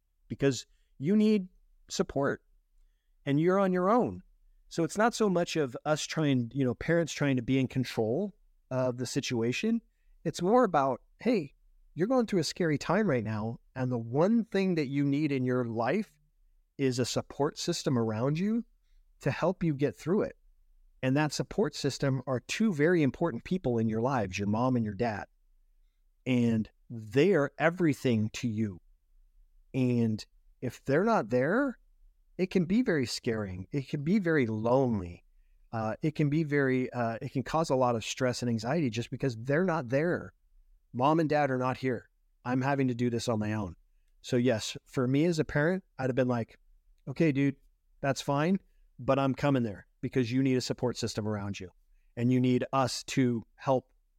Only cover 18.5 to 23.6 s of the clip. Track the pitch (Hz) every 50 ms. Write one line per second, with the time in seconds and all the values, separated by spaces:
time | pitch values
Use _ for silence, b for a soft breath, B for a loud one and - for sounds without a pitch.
18.5 | 226 240 220 _ _ _ _ _ _ - _ _ _ - - 143 123 - - 170
19.5 | 185 - 175 165 147 127 143 127 - - - 147 190 214 127 - - _ _ _
20.5 | _ _ _ _ _ _ _ _ _ - - 131 131 147 151 147 - - 156 -
21.5 | - - 151 151 - - - 139 - - 147 139 131 135 - 143 127 117 - -
22.5 | - - 220 226 175 139 143 170 185 170 147 127 - - 170 170 117 117 - -
23.5 | 180 185